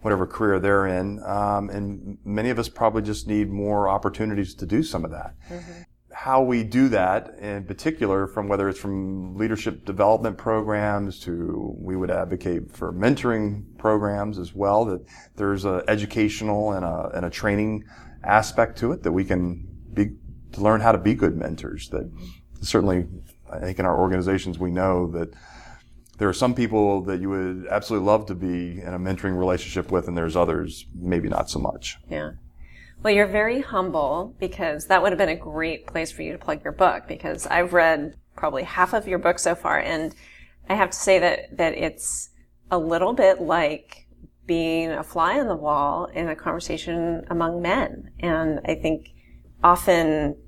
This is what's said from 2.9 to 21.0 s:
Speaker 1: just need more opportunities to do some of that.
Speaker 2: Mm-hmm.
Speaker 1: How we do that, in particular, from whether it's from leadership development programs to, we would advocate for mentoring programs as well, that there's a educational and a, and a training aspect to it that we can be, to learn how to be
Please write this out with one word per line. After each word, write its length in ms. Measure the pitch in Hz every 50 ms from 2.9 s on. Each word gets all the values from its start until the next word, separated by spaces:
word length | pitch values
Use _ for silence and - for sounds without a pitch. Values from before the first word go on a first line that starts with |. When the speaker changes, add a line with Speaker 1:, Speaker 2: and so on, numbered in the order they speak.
| 107 113
Speaker 1:
just 260 | 107 104 104 - - 107
need 200 | 104 107 107 98
more 400 | 101 101 101 101 104 104 101 95
opportunities 680 | 98 98 - 101 98 - 110 110 107 101 98 87 -
to 100 | - 95
do 160 | 82 101 120
some 220 | 160 - - 90 80
of 80 | 82
that. 220 | 80 - - - - - - -
Speaker 2:
Mm-hmm. 340 | 175 175 170 175 170 175 175 _ _ _ _ _
Speaker 1:
How 320 | - - - 131 131 131
we 220 | 131 127 123 117 113
do 240 | 110 107 127 135 135
that, 500 | 113 101 92 92 95 113 - - - -
in 240 | 101 104 101 101
particular, 640 | 95 90 101 - - 160 160 156 127 101 95 98 98
from 220 | 95 - 110 101 101
whether 200 | 101 98 98 98
it's 100 | 92 -
from 560 | - 101 98 95 95 95 95 92 92 92 92
leadership 480 | 95 107 110 110 104 - 113 - - -
development 520 | - 95 92 101 101 110 110 113 113 95
programs 840 | - - 117 110 110 107 110 107 104 104 104 104 101 101 98 92 -
to, 560 | - - 85 85 85 85 85 - - - - -
we 160 | - 90 92
would 160 | 92 92 87
advocate 600 | 90 90 90 87 92 90 - 95 87 82 - -
for 200 | - - 92 87
mentoring 680 | 85 90 101 120 143 139 - 123 117 110 107 104 101 101 104 - - -
programs 580 | - 110 107 107 104 104 101 101 101 104 104 95
as 120 | 87 82
well, 320 | 82 95 98 98 101 107 117
that 200 | 110 92 90 - - - - - - _
there's 280 | - 104 98 101 95 95
a 200 | 101 92 90 -
educational 880 | - 107 107 104 101 - 117 107 107 104 104 107 107 104 104 107 107
and 120 | 101 95 90
a, 260 | 85 82 80 82 - -
and 100 | - 87
a 60 | 85
training 540 | 85 - - 107 101 104 107 107 110 107 107 - - - - - - - -
aspect 540 | - 101 107 107 - - - 117 - - -
to 120 | - 117
it 140 | 165 - -
that 80 | 85
we 120 | 82 92 98
can 400 | 95 95 90 90 87 87 85 - - - - - - -
be, 220 | - 104 107 - - - - - - - -
to 80 | - -
learn 200 | 98 107 110 110
how 100 | 110 113
to 80 | 110
be 160 | 95